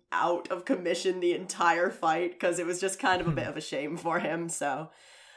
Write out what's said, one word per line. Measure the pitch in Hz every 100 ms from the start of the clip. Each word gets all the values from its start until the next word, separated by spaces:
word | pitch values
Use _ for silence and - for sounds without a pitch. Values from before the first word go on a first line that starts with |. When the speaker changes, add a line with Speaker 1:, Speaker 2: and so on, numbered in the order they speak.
| -
Speaker 1:
out | 170 165 175 -
of | 175 -
commission | 180 175 175 190 180
the | 175
entire | 156 185 - 175 165 185
fight, | - 165 165 175 -
'cause | 185 170
it | 170
was | 175
just | 190 -
kind | - 180
of | 175
a |
Speaker 2:
Hmm. | 156
Speaker 1:
bit | 143
of | 151
a |
shame | - 143 147 170
for | 165 170
him, | 180 165 170
so | - 143 135 160 - - - -